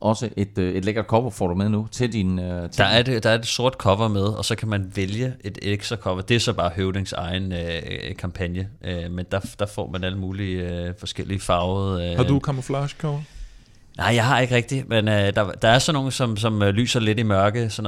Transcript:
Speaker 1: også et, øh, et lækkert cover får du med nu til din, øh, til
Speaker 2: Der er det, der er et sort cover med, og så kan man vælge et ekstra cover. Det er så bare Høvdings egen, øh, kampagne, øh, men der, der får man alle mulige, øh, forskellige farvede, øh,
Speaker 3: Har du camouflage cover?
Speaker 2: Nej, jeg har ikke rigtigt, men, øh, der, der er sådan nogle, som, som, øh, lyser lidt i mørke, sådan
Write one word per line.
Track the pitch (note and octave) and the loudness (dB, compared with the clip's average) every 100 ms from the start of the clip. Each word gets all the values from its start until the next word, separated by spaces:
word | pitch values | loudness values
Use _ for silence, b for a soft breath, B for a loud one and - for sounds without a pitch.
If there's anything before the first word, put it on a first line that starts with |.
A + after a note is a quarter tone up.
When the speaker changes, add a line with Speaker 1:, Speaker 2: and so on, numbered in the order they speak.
Speaker 1:
også | G#2+ A2 A2+ G2 | 0 0 -2 -2
et, | G2 G2 | -2 0
øh, | F2+ | 0
et | F#2 | 0
lækkert | F#2 A2 G2+ | 0 -2 2
cover | A2 B2+ | 2 2
får | - F#2 | 0 0
du | |
med | F2+ G#2 | 2 0
nu | G#2+ A2 | 0 -2
til | - A#2+ | -2 -2
din, | G#2+ F#2 F#2 | 0 0 0
øh, | F2+ F2 E2+ | -2 -6 -4
til | - | 2
Speaker 2:
Der | |
er | G2 A2+ | 4 4
det, | B2 A#2+ | 4 2
der | A2+ | 4
er | |
et | A#2 A#2 | 2 0
sort | - B2+ | 0 0
cover | B2+ G2+ G2 A2+ | 2 2 4 2
med, | G2 | 2
og | G2+ G#2+ | 0 -2
så | - A2 | -2 -2
kan | A2 | -2
man | G2+ F#2+ | -2 -2
vælge | G2 F#2+ A2 B2+ B2+ | -2 -2 -2 -4 -4
et | G2+ - | -10 -6
ekstra | G2+ G#2 - A2+ | -2 -2 -4 -4
cover. | G2 F#2 | -2 -2
Det | F#2+ A#2 | 2 2
er | |
så | - | 2
bare | F2+ F2 F2 | 0 0 0
Høvdings | F#2+ G2 F#2+ | 0 0 -4
egen, | - F2 F#2 F#2+ | -6 -4 -4 -4
øh, | F2 E2+ E2 - - - - | -4 -4 -6 -6 -8 -8 -8
kampagne, | F2+ - F2 F2+ G2 - | -8 -4 -4 -4 -6 -8
øh, | F2+ F2 F2 | -6 -6 -6
men | F2+ F2+ | -6 -4
der, | F#2+ - - | -4 -4 -6
der | G2+ | -6
får | - - | -4 -6
man | F2+ | -4
alle | F#2 F#2+ | -4 -4
mulige, | F#2 G2 F#2+ F#2 F2+ F2 F2 | -4 -4 -4 -4 -4 -4 -6
øh, | F2+ | -8
forskellige | - - - G2 | -8 -8 -4 -4
farvede, | - F2 F#2 G2 G2 F2+ F2 | 0 2 2 0 0 -2 0
øh, | F2 | 2
Speaker 3:
Har | |
du | B2+ C#3 | 2 2
camouflage | - C3 B2 C#3 C#3+ - | 0 -4 -4 -4 -4 -6
cover? | D#3 C#3+ D3+ b b b b b - - | -6 -4 -8 b b b b b -16 -2
Speaker 2:
Nej, | F#2+ | 2
jeg | A#2 A#2+ | 4 4
har | B2+ | 4
ikke | B2+ | 4
rigtigt, | A#2+ A#2 C3+ - | 2 2 -4 0
men, | A2+ G#2 | 2 4
øh, | G#2 G2+ | 4 4
der, | G#2+ F#2+ - | 2 0 2
der | A2+ | 6
er | B2+ | 6
sådan | - | 4
nogle, | D3 C3+ | 0 0
som, | - A#2+ G#2+ | 0 -2 0
som, | A2+ G#2+ | 0 4
øh, | G2+ | 4
lyser | G2+ A#2+ B2 | 4 2 2
lidt | G#2+ G#2+ | 2 2
i | |
mørke, | A2 G2 G2+ A#2+ A2+ | 4 4 4 2 -2
sådan | G#2+ | -2